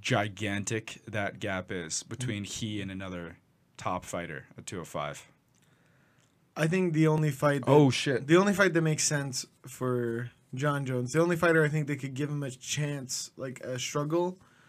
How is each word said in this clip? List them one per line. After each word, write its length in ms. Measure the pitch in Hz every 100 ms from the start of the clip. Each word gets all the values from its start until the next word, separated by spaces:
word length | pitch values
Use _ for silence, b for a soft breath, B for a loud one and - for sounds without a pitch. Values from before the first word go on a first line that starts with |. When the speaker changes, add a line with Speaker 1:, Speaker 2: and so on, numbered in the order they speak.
Speaker 1:
gigantic 1000 | - 120 107 95 104 101 98 113 110 - -
that 320 | 107 101 -
gap 320 | 107 95 92
is 320 | 95 82 -
between 400 | - 113 123 101
he 360 | 101 - 110 104
and 100 | 95
another 460 | 95 95 90 85 73 _ _ _ -
top 280 | 110 92
fighter 420 | - 90 85 73 - -
at 100 | -
two 140 | 98
oh 40 |
five. 440 | 80 85 73 73 - _ _ _ b b b b b b b b _ -
Speaker 2:
I 100 | 160
think 280 | 185 185
the 120 | 156 156
only 220 | 156 151
fight 340 | 131 147 143 127
that, 40 |
Speaker 1:
Oh, 200 | 147 143
shit. 360 | 123 - 123 135
Speaker 2:
the 100 | 170
only 140 | 202
fight 180 | 190 190
that 80 | 170
makes 240 | 160 151
sense 420 | - 151 135 123 - _ 131
for 640 | - 127 123 120 117 120 - _
Jon 300 | 127 147 143 131
Jones, 260 | 127 123
the 80 | 151
only 160 | 170 170
fighter 260 | 170 160
I 60 | 151
think 180 | 156 147
that 100 | 139
could 160 | 135
give 140 | 135 147
him 120 | 147
a 80 | 139
chance, 800 | 127 - - 147 143 127 - - -
like, 240 | 131 127
a 180 | - 127
struggle, 640 | 131 151 147 170 180 185 b b